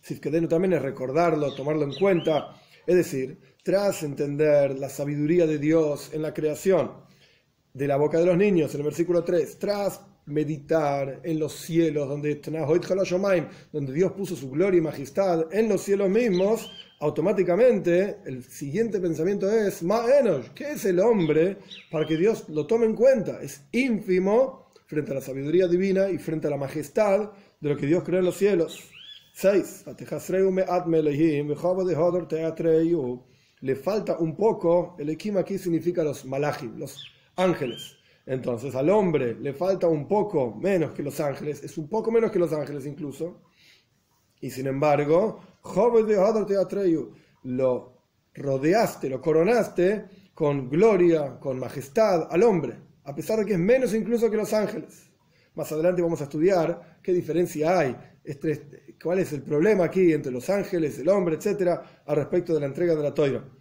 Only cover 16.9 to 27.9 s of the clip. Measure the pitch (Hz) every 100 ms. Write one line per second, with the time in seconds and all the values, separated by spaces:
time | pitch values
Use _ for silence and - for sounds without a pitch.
16.9 | _ 147 147 170 196 180 180 254 214 165
17.9 | 170 196 202 - 127 123 - 143 165 226
18.9 | 196 175 151 170 202 190 220 202 180 170
19.9 | 220 233 285 240 143 117 - 285 285 196
20.9 | 175 214 220 160 151 175 196 - - -
21.9 | 156 156 156 196 220 - 151 147 226 226
22.9 | 220 247 254 147 - 143 - - 226 269
23.9 | 214 - 185 190 220 262 - _ _ _
24.9 | 151 135 135 135 135 139 170 185 175 196
25.9 | 190 196 170 - 156 156 143 135 156 -
26.9 | - 214 196 208 - - _ 143 147 139